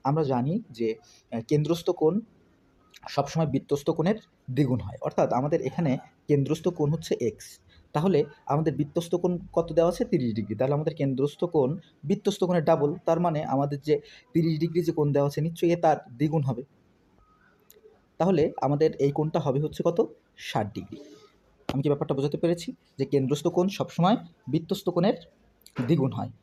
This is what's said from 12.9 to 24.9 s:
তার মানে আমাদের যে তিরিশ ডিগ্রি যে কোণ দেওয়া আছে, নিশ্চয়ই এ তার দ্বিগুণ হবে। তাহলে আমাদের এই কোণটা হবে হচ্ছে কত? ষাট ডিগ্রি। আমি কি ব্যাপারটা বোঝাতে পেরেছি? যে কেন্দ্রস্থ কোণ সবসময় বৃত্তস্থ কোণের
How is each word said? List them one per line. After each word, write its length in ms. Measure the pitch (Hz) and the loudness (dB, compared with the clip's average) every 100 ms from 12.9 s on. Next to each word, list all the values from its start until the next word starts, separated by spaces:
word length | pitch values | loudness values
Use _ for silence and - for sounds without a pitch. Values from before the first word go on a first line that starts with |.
| 170 - | 0 0
তার 140 | 165 | 2
মানে 200 | 175 151 | 2 -2
আমাদের 360 | 151 135 143 143 | -2 0 0 -4
যে 140 | 147 147 - - _ | 0 0 0 -20 _
তিরিশ 260 | 165 165 156 | 0 2 0
ডিগ্রি 220 | 170 170 | 0 0
যে 100 | 165 | -2
কোণ 160 | 160 147 | 0 2
দেওয়া 160 | 139 143 | 4 2
আছে, 120 | 147 | 0
নিশ্চয়ই 300 | 160 165 175 | -4 0 0
এ 40 | 170 | 4
তার 220 | 165 143 - 120 | 4 2 -2 -2
দ্বিগুণ 260 | 151 156 | 0 0
হবে। 200 | 135 120 143 _ _ _ _ _ _ _ _ _ _ - - _ _ _ | 0 -4 -8 _ _ _ _ _ _ _ _ _ _ -20 -20 _ _ _
তাহলে 360 | 170 170 165 - | 0 2 0 0
আমাদের 280 | 135 147 156 - | -2 2 2 2
এই 120 | 139 | 0
কোণটা 280 | 143 156 170 | 0 -2 -2
হবে 200 | 151 135 | -2 -2
হচ্ছে 220 | 151 - 170 | -4 -2 -2
কত? 140 | 170 175 - _ - | 0 -2 -4 _ -16
ষাট 300 | - 123 104 | -6 -4 -4
ডিগ্রি। 240 | 101 85 - - - - _ _ _ - | -6 -12 -16 -18 -20 -20 _ _ _ -6
আমি 80 | 147 | -2
কি 60 | 147 | 0
ব্যাপারটা 240 | 143 151 | 0 -2
বোঝাতে 240 | 139 143 160 | -2 -2 -2
পেরেছি? 320 | 170 170 - - _ - | -2 -2 -6 -14 _ -6
যে 80 | 135 | 0
কেন্দ্রস্থ 420 | 143 131 143 175 | 0 2 0 0
কোণ 200 | 175 190 | 0 0
সবসময় 500 | 196 175 - 175 233 - _ - | -2 -4 2 2 2 -2 _ -4
বৃত্তস্থ 400 | 156 165 190 | -4 -2 -4
কোণের 260 | - | -2